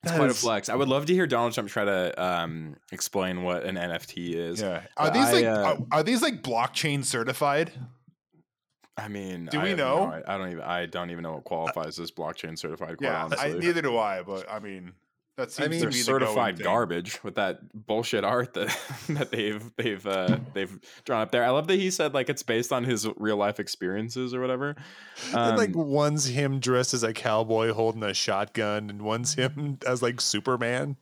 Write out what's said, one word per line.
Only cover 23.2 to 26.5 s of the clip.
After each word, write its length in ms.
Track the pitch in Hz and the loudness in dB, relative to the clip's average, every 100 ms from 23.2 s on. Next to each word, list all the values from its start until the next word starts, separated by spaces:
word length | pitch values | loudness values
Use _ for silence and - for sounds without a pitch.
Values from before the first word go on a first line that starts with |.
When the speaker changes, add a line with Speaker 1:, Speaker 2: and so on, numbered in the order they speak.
| 107 104 | 0 2
Speaker 1:
life 240 | 101 104 | 2 0
experiences 760 | 98 - 90 98 113 120 127 | -6 -4 -2 -2 -4 -4 -4
or 60 | 127 | -2
whatever. 380 | 127 127 143 147 - - - - 254 | -2 -2 -4 -6 -14 -20 -18 -12 -2
Speaker 2:
And, 240 | 117 165 226 | 4 4 4
like, 180 | 214 165 | 4 2
Speaker 1:
Um, 120 | 151 | 2
Speaker 2:
one's 380 | 143 147 151 135 | 4 4 4 0
him 340 | 127 139 | 2 2